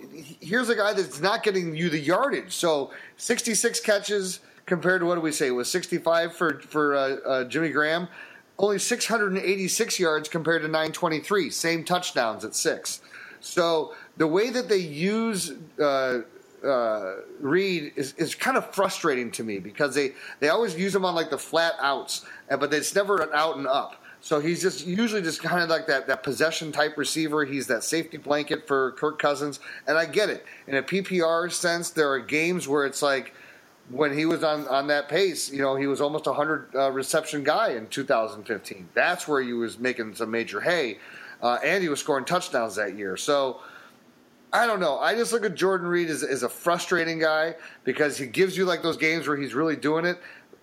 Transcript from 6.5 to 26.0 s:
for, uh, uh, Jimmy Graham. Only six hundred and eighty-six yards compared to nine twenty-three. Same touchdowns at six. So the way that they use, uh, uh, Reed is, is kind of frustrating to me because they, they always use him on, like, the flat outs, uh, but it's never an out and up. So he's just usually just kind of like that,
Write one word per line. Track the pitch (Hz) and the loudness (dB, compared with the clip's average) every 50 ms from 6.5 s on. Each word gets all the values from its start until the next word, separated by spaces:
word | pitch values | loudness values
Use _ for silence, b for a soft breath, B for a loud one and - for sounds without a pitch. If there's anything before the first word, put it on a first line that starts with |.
| 147 135 | 0 -2
for, | - - - 156 147 147 143 | -6 -4 0 2 2 4 4
uh, | 139 135 135 135 120 - | 2 2 0 0 -2 -2
uh, | - 135 131 127 | 0 0 0 0
Jimmy | 123 117 147 165 160 | 0 -2 -2 0 0
Graham. | 131 143 151 151 160 170 180 175 B B B B B B B B _ - | 2 2 2 2 2 0 -2 -4 B B B B B B B B _ 0
Only | 190 208 208 190 | 2 2 2 2
six | - - 240 226 - | 0 0 -2 -2 0
hundred | - 214 226 208 196 185 | 0 0 2 2 0 0
and | 190 - | 0 0
eighty-six | 180 196 196 190 175 - - 226 226 - - | 0 0 0 0 -2 0 0 0 0 0 0
yards | 180 165 156 151 151 - | 2 2 2 0 -2 -2
compared | - 170 160 160 165 165 151 | -4 -4 0 0 0 0 0
to | 156 | 0
nine | 156 160 156 156 156 | 0 0 0 -2 -2
twenty-three. | - - 170 160 151 151 - 202 202 165 117 | -2 -2 -2 0 -2 -2 0 0 0 0 0
Same | - - - 165 165 165 156 | -2 -2 -2 0 0 0 0
touchdowns | - 175 180 175 - - 147 123 113 107 104 98 | 0 -2 -2 -2 -2 0 0 0 0 0 -4 -6
at | 107 - | -6 -4
six. | - - 160 135 - - - - - B B B B B B B B | -2 0 0 0 -2 -4 -8 -10 -10 B B B B B B B B
So | B - - - 175 170 165 160 143 - B B B B B - | B -6 0 2 2 4 4 2 0 -2 B B B B B 0
the | 156 | 2
way | 160 156 190 220 254 | 4 4 4 2 2
that | 220 254 226 180 | 0 -2 0 2
they | 214 190 | 2 2
use, | 180 160 147 143 165 196 214 220 226 226 220 185 170 165 135 143 165 151 - - | 0 0 -2 0 0 2 2 2 2 0 0 -2 -4 -6 -8 -10 -14 -10 -2 0
uh, | 151 143 139 135 135 131 127 123 110 - - - - - - - - | 2 2 2 2 2 2 0 -2 -4 -6 -12 -20 -20 -20 -14 -6 -2
uh, | 127 139 123 120 113 107 107 101 92 95 107 104 - - - | 0 2 2 2 2 0 0 -2 -6 -8 -8 -10 -14 -10 -6
Reed | 147 131 151 185 196 196 180 165 147 143 - | -2 2 2 2 2 2 0 -2 -4 -4 -6
is, | - 139 123 - - | -6 -6 -4 -2 -2
is | 165 139 - | -2 -2 -2
kind | - - 226 262 240 | -2 0 2 2 2
of | - - - | 0 0 0
frustrating | - 196 190 - - - 165 139 123 123 113 - | 0 0 0 0 0 0 0 2 0 0 -4 -6
to | - 120 | -6 -6
me | 110 104 98 | -4 -6 -6
because | 87 104 101 - 151 143 123 | -8 -8 -4 0 0 0 2
they, | 147 143 127 - B B B B B | 0 0 0 -2 B B B B B
they | B 147 | B 2
always | 165 208 233 214 170 | 4 4 2 0 0
use | 160 185 196 185 | 0 0 0 2
him | 196 190 | 2 2
on, | 180 175 | 2 2
like, | 170 160 151 | 0 0 0
the | - - | -2 -4
flat | - - - 160 165 165 165 - | -4 0 2 4 4 4 2 2
outs, | - 139 139 127 - - - - - B B B B B | 2 0 2 0 -2 -4 -8 -8 -8 B B B B B
uh, | 139 135 | -2 0
but | 143 143 147 | 0 2 2
it's | 147 135 - - | 2 0 2 2
never | 196 202 190 202 185 156 | 2 2 4 4 2 2
an | 151 147 | 2 2
out | 147 156 160 151 | 2 2 2 0
and | 139 139 | -2 -2
up. | 135 135 139 113 - - - B B B B B | 0 0 0 0 -2 -8 -16 B B B B B
So | - 160 147 | 0 0 2
he's | 147 165 175 151 147 | 2 2 0 2 0
just | 185 175 - 143 | 0 -2 -2 -4
usually | 180 180 196 233 233 208 214 | -2 0 0 2 2 0 0
just | 175 160 143 - - | -2 -2 -4 -4 -2
kind | 165 170 175 170 | 0 0 2 2
of | 165 | 2
like | 165 156 - - | 2 2 2 2
that, | 143 135 | 0 2